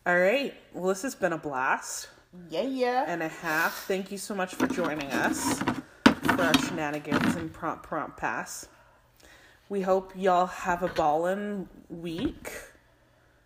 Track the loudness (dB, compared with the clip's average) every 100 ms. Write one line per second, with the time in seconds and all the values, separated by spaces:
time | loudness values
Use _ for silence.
0 | 2 6 6 4 0 -6 -14 -4 0 0
1 | -2 -2 -2 0 -2 0 2 0 -2 -10
2 | -12 -16 _ -20 -6 -4 -2 0 0 2
3 | 0 -2 -4 -4 -2 2 0 0 -2 -2
4 | -2 -8 -6 -4 -4 0 0 0 -2 -2
5 | -4 0 0 0 -2 -2 -2 -4 -6 2
6 | 4 4 2 4 4 4 2 -2 -2 -4
7 | -2 0 2 0 -4 -6 -6 -6 -6 -6
8 | -6 -4 -4 -4 -6 -12 -16 -20 -20 _
9 | _ _ -20 -20 -20 -20 -6 -2 4 2
10 | 2 0 4 4 4 0 0 0 0 2
11 | 4 4 2 0 -2 -6 -8 -14 -16 -10
12 | -8 -4 -4 -4 -10 -12 -14 -20 _ _
13 | _ _ _ _